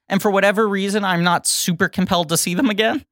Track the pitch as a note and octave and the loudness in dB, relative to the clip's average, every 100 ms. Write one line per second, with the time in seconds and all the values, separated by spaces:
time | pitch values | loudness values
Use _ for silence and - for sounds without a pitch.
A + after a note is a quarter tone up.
0 | - G3 G#3+ G3 G3 G3+ G#3+ G3 G3 G#3 | -4 -2 2 2 2 2 0 0 -2 -2
1 | G3 F3 F3 F3 - - - E3 F3+ - | 0 0 2 0 -2 -4 -2 -2 -2 0
2 | F#3 F3 D#3 E3 F3+ F3 C4 G3+ A3 C#4 | 0 0 0 -2 -2 0 0 0 0 -2
3 | - | -8